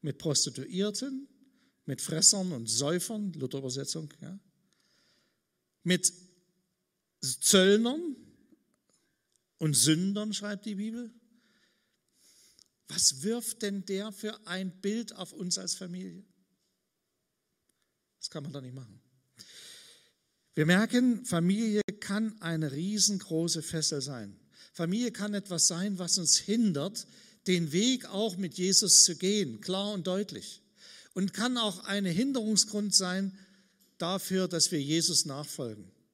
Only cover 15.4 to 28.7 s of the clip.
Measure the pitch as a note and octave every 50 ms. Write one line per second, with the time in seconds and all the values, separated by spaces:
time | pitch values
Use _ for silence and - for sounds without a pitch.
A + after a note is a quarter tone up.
15.4 | F#3+ F3+ - F#3+ F#3+ F3+ - - F#3+ F3+ F3 F3+ F#3 F#3+ E3+ F3+ - _ _ _
16.4 | _ _ _ _ _ _ _ _ _ _ _ _ _ _ _ _ _ _ _ _
17.4 | _ _ _ _ _ _ _ _ _ _ _ _ _ _ _ _ - - - D#3+
18.4 | C#3 D#3 C3 C#3+ C3 B2+ B2+ C3+ C3 A2+ - - _ _ _ _ _ _ _ _
19.4 | - - - - - - - - - - - - _ _ _ _ _ _ _ _
20.4 | _ _ _ - D3+ D#3+ F3 F#3 G#3+ A3 - B3 B3 B3+ A#3+ G3+ - - - E3+
21.4 | E3+ F3+ G3 G#3 A#3 A3 G#3 G#3 G#3 - G3+ - - - G3 G#3 A3 A3 G#3+ -
22.4 | - E3 E3 D#3+ D#3 C#3+ B2+ C#3+ E3+ G3 G#3+ G#3 F#3+ - G#3 F#3 - - E3 D#3+
23.4 | E3 E3+ D#3+ E3 D3+ - - E3 D3+ - D#3+ D3 B2+ C3+ C#3 A#2+ G#2+ G2+ G2 -
24.4 | _ _ _ - - - _ - F3 E3 F#3 A3+ B3 A#3+ - - G3 G#3 G#3 G3+
25.4 | F#3+ - F3+ E3 - - F3+ E3 F#3 G#3 G3+ F3 F#3 E3+ - - F3 D#3 - -
26.4 | - - G#3 A#3 A#3 G#3 E3+ C#3+ C#3+ F3+ A3 - - - - - - - - _
27.4 | _ - F#3 F3 E3+ D#3 C#3 F3 G#3+ B3 C4 A#3+ - - - F#3+ G#3+ A3+ F3 F3
28.4 | G3 E3+ - - F3+ F#3+